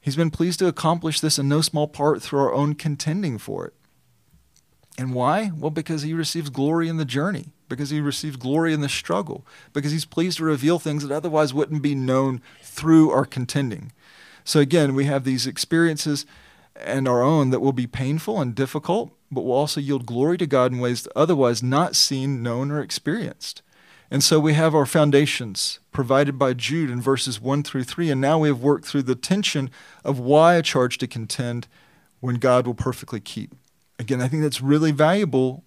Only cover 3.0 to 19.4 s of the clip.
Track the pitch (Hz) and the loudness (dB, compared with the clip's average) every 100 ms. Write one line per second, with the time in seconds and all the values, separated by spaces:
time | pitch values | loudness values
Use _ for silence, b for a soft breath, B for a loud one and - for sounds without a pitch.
3 | - 170 185 110 - 50 50 _ _ _ | -4 -4 -4 -6 -8 -10 -10 _ _ _
4 | _ _ _ _ _ _ _ _ _ - | _ _ _ _ _ _ _ _ _ -10
5 | 131 127 123 180 214 160 143 156 156 160 | -6 -2 0 0 -2 -4 -4 -4 -6 -6
6 | 147 165 156 165 147 131 139 165 165 160 | -4 -4 -4 -4 -6 -2 0 0 0 -2
7 | 147 127 165 190 - _ _ 120 143 151 | -2 -2 -2 -4 -8 _ _ -8 -4 -2
8 | 143 135 156 131 127 147 165 156 143 - | -2 -4 -8 -8 -2 0 2 0 -2 -6
9 | - 175 165 - - B B 143 143 160 | -4 -4 -4 -10 -14 B B -6 -4 -4
10 | - - 180 165 160 147 143 170 156 147 | -4 -2 -2 -2 -2 0 2 0 0 -4
11 | 143 143 165 156 151 131 147 151 143 139 | -4 -4 -2 2 2 0 -2 0 -2 -2
12 | 131 131 135 127 B B - - 156 160 | 0 0 0 -4 B B -18 -6 4 6
13 | 156 - - - 123 147 135 104 - _ | 8 4 0 -4 -4 -2 -4 -6 -12 _
14 | B B B B - 156 143 170 143 135 | B B B B 0 2 4 4 2 2
15 | 139 139 131 131 123 - - 165 170 151 | 0 0 0 -2 -4 -6 -4 0 0 0
16 | - 143 - b b b b - 78 131 | -4 -4 -6 b b b b -16 -6 -2
17 | 131 123 131 160 131 131 135 127 120 - | 2 4 4 4 4 4 2 0 -4 -4
18 | 131 156 180 220 127 110 135 156 - 190 | -2 -2 -2 -2 -2 -2 -2 -2 -2 -2
19 | - _ _ 131 | -4 _ _ -6